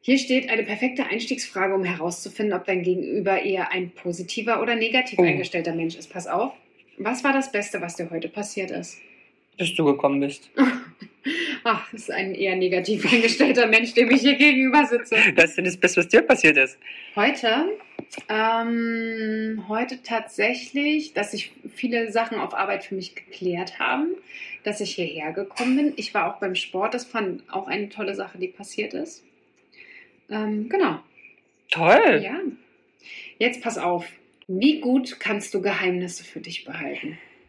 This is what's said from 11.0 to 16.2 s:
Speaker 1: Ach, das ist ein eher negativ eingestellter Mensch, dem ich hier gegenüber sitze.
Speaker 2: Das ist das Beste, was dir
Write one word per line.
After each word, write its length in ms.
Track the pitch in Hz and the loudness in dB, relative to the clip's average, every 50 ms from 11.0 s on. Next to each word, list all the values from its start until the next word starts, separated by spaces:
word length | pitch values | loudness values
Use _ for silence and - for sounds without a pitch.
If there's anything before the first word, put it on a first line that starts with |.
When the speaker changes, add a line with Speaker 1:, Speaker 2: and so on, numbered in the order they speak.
| 202 - _ _ _ 269 320 339 339 311 269 - - | -20 -20 _ _ _ -6 -4 -4 -4 -4 -6 -4 0
Speaker 1:
Ach, 260 | 233 214 208 - - - | 0 0 0 -2 -12 -14
das 100 | 214 - | -14 -10
ist 80 | - | -8
ein 240 | - - 196 190 190 | -6 -4 -4 -4 -4
eher 220 | - 196 190 185 | -2 -2 0 0
negativ 480 | 185 185 180 185 180 175 196 220 - - - 240 | 2 0 2 2 0 0 0 -2 0 2 4 4
eingestellter 540 | 233 226 233 - - 294 285 262 247 240 | 4 4 2 4 4 4 4 6 4 4
Mensch, 260 | 220 220 226 233 226 - | 6 4 4 2 4 4
dem 180 | 233 247 233 | 4 6 6
ich 120 | 254 269 233 | 6 6 6
hier 140 | 285 277 | 4 6
gegenüber 500 | - 285 302 269 254 262 262 254 294 285 | 8 6 6 6 6 4 6 6 6 6
sitze. 300 | - 240 233 - - 220 220 - 202 - | 6 2 -2 0 2 4 4 4 6 6
Speaker 2:
Das 140 | - 165 170 - - | 6 4 4 4 -2
ist 80 | 185 | -2
das 100 | 180 175 | -2 0
Beste, 240 | - - 180 - - | 2 2 4 4 4
was 80 | - - | 2 6
dir 140 | - 247 | 6 6